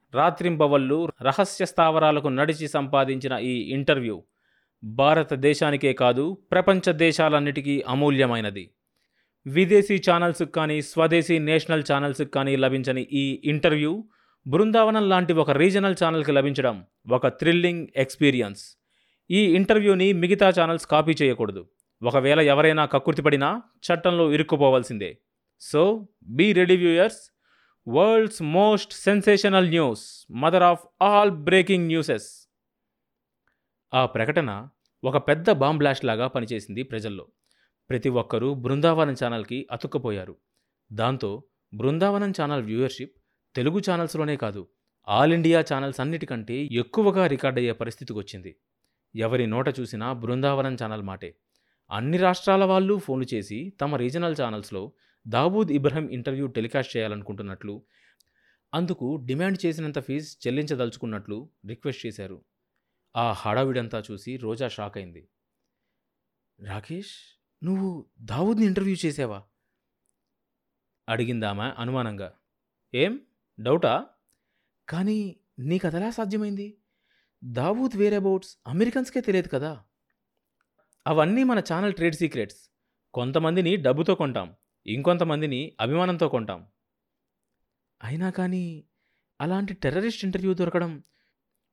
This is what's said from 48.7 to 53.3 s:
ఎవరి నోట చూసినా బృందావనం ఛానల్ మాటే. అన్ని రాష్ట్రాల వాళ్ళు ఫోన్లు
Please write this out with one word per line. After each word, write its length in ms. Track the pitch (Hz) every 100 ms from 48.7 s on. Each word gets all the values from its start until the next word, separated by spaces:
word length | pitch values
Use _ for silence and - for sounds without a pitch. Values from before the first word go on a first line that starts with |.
| _ _ _ _ 110
ఎవరి 300 | 113 127 113
నోట 340 | 117 131 127
చూసినా 320 | 117 107 117
బృందావనం 640 | 123 117 127 139 139 135 123
ఛానల్ 200 | 110 107
మాటే. 340 | 98 95 90 - _ _ _ _ -
అన్ని 260 | 101 131 180
రాష్ట్రాల 480 | 185 180 - 190
వాళ్ళు 340 | 190 190 190 202
ఫోన్లు 360 | - 131 127